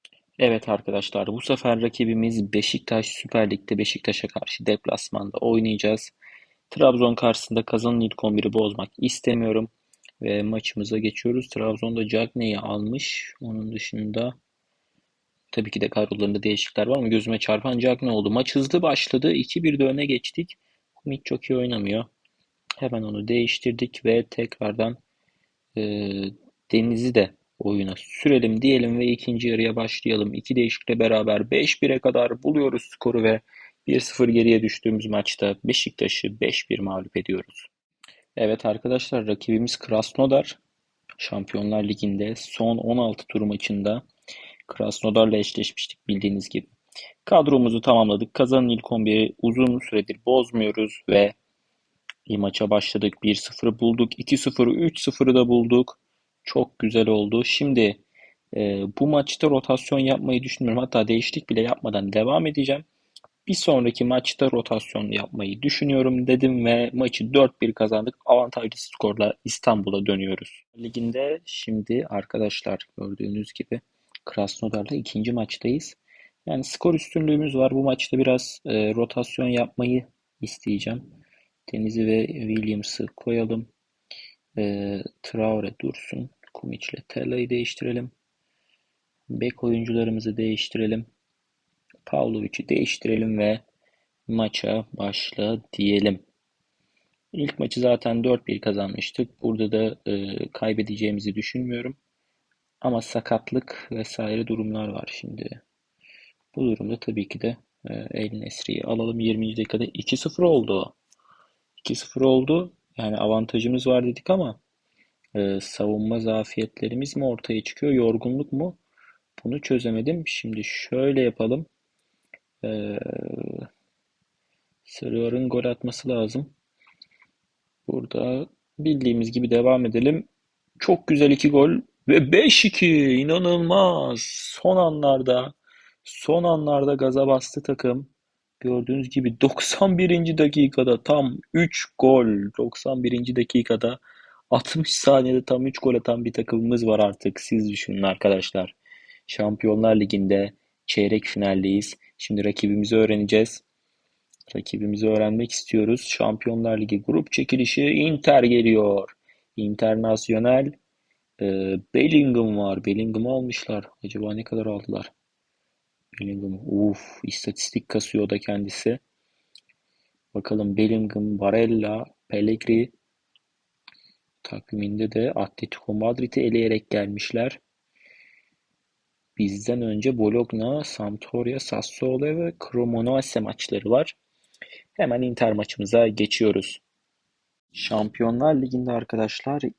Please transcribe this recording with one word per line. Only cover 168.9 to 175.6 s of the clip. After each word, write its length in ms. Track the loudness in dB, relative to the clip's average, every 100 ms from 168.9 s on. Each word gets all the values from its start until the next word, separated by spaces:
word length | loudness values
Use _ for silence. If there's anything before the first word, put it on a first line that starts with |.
| -4 -8 _ _ _ _ _ _ _ _ _ _ _ _
Bakalım 440 | -10 -4 -2 0 2
Bellingham, 640 | 2 2 -2 -4 -4 0
Barella, 640 | 0 2 2 2 0 -4 -8 _ _
Pellegrini. 640 | -2 0 0 2 2 2 -6 _ _ _ _ _ _ _ _ -20 _ _ _ _ _
Takviminde 680 | -16 -16 -10 -6 -6 -4 -2
de 200 | 0 -2
Atletico 640 | -2 -6 -8